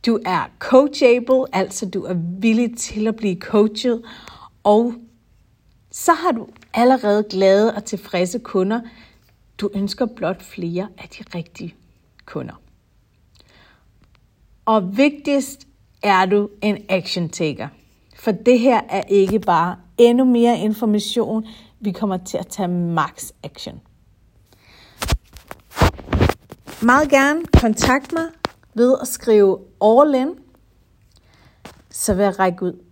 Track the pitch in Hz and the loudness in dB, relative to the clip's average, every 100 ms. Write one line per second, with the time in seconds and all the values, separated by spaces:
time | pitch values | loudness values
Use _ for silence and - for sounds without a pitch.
0 | - 226 180 175 - _ - 254 285 - | 0 -2 -2 -4 -4 _ 4 4 4 2
1 | 254 247 240 262 262 185 190 - 190 196 | 4 4 2 0 2 -4 -4 -6 -8 -8
2 | - 180 170 190 226 220 240 233 - 214 | -6 -6 -6 -2 0 2 -2 -6 -10 -4
3 | 214 220 208 175 - 214 214 214 247 233 | -4 -2 -4 -4 0 2 2 0 -2 -4
4 | - - - - - _ 208 214 240 240 | -8 -20 -20 -20 -20 _ 2 4 2 -6
5 | - _ _ _ _ _ _ _ _ - | -20 _ _ _ _ _ _ _ _ -8
6 | - 330 349 226 - - _ 226 247 262 | -4 -2 -2 -6 -10 -20 _ -2 0 0
7 | 208 208 214 190 190 196 220 208 - 190 | 0 -2 -4 0 2 4 2 -2 -10 -12
8 | - 175 180 240 - 196 190 233 233 - | -8 -4 -4 -6 -6 -4 -2 -4 -8 -20
9 | - _ _ _ _ - 202 196 196 - | -20 _ _ _ _ -8 -8 -4 -6 -4
10 | 233 233 175 185 - - 170 175 202 - | -6 -4 -6 -6 -12 -10 -8 -6 -8 -14
11 | - - - 175 160 - 170 _ _ _ | -20 -20 -14 -14 -14 -16 -18 _ _ _
12 | _ _ - 143 123 - _ _ _ _ | _ _ -14 -12 -12 -16 _ _ _ _
13 | _ _ _ _ _ _ _ _ _ _ | _ _ _ _ _ _ _ _ _ _
14 | _ _ _ _ _ _ - 220 180 196 | _ _ _ _ _ _ 0 0 0 2
15 | 285 285 - 277 269 - - _ _ _ | 2 2 -2 -2 -2 -14 -20 _ _ _
16 | 202 190 190 208 202 - 208 202 - 190 | 0 2 4 2 0 -4 -4 -4 -4 -4
17 | 151 180 165 - 160 123 120 _ _ _ | -2 -6 -6 -4 -6 -4 -12 _ _ _
18 | _ - 226 190 247 247 247 233 233 196 | _ -8 -4 0 4 4 4 2 -2 -6
19 | - 202 190 208 - 170 170 - _ - | 2 2 2 0 2 2 0 -6 _ 4
20 | 240 240 254 240 240 233 214 214 226 208 | 6 6 4 4 2 2 -2 -2 0 0
21 | 208 240 - 220 220 - - _ 208 180 | -2 -4 -2 -4 -6 -20 -20 _ -6 -4
22 | 202 185 185 - 185 - 180 175 170 165 | -4 -4 -6 -10 -8 -6 -4 -2 -2 -2
23 | 143 - - _ - - - - _ _ | -4 -6 -18 _ -18 -16 -16 -16 _ _
24 | _ _ _ _ _ _ _ - - - | _ _ _ _ _ _ _ -20 -20 -12
25 | - - _ - _ - _ - - - | -4 -4 _ -20 _ -20 _ 0 0 0
26 | - - - - _ - - - 233 262 | -6 0 0 -2 _ -20 -20 -2 2 4
27 | 302 277 277 311 330 - 233 214 - 262 | 4 2 2 -2 2 4 4 0 0 0
28 | 277 330 330 - - _ _ 214 247 262 | -2 -6 -6 -10 -14 _ _ 0 2 2
29 | 254 - - 214 196 190 - _ 208 233 | -2 -6 2 4 4 2 -8 _ 4 6
30 | 302 262 269 - _ _ _ _ _ _ | 4 2 -2 -6 _ _ _ _ _ _
31 | _ _ _ _ _ _ - - _ - | _ _ _ _ _ _ -20 -20 _ -6
32 | - 190 202 190 185 180 180 - _ | -2 0 0 0 -2 -2 -8 -8 _